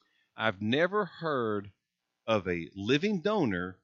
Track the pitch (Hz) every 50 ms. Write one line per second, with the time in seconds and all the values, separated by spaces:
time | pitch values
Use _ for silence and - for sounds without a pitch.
0 | _ _ _ _ _ _ - 117 110 110 98 92 104 104 120 143 170 180 190 214
1 | 214 165 - - 170 160 147 131 120 110 104 104 98 101 - _ _ _ _ _
2 | _ _ _ _ - - 113 107 87 92 87 87 82 - - 98 98 107 131 147
3 | 170 214 214 180 147 202 214 214 160 113 95 87 90 92 92 _